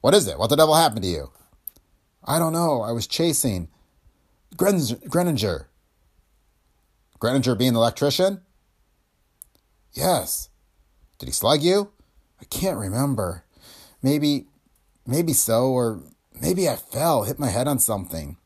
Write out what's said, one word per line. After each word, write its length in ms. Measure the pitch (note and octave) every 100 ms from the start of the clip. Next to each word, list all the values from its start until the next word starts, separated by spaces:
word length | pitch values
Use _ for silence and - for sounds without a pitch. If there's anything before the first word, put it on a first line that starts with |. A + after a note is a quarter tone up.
"What 120 | -
is 140 | G3+ B2
it? 100 | D2
What 140 | G#2+
the 40 | C#3+
devil 200 | D#3 D#3
happened 260 | E3 A2
to 60 | F#2
you?" 240 | E2 C#2 _ _ _ - _ _ _ _ _
"I 140 | - D3+
don't 160 | E3
know. 280 | E3 E3+ C3+
I 100 | G#2+
was 160 | A#2 G#2+
chasing 600 | - E3+ D3 C3+ F#2+ D#2+ _ _ _ _ _ _ _ _ -
Grenz-, 380 | F#3+ F#3+ B2+ A#2 -
Greninger." 560 | E3+ F3+ C#3 G2+ D#2 - _ _ _ _ _ _ _ _ _ _ _ _ _ _ _
"Greninger 380 | A2+ C3+ B2+ G#2
being 160 | B2+
the 60 | A#2
electrician?" 640 | A#2 - C#3+ C3+ F#3 G3 _ _ _ _ _ _ _ _ _ _ - _ _ _ _
"Yes." 580 | - D3+ D#3+ E2 - - _ _ _ _ _ _ _
"Did 120 | B1+
he 40 |
slug 300 | - A2 D3
you?" 260 | E3 G3 G3+ _ _ _ _ _
"I 60 | -
can't 320 | - F#3+ E3
remember. 680 | G2+ G#2+ C#3 A#2+ F#2 E2 _ _ - - - _
Maybe, 440 | C3 D3 D3 C#3+ - _ _ _ _ _ -
maybe 280 | C#3 E3
so, 380 | C3 - A2+ C3
or 300 | B2+ A#2+ G#2 - _ _ -
maybe 300 | D#3 F#3 F3
I 60 | -
fell, 480 | - - E3 C#3+
hit 160 | G2+ -
my 100 | C#3
head 180 | G#2 C3+
on 120 | C#3
something." 580 | - G#2 F2 E2 D2 E2+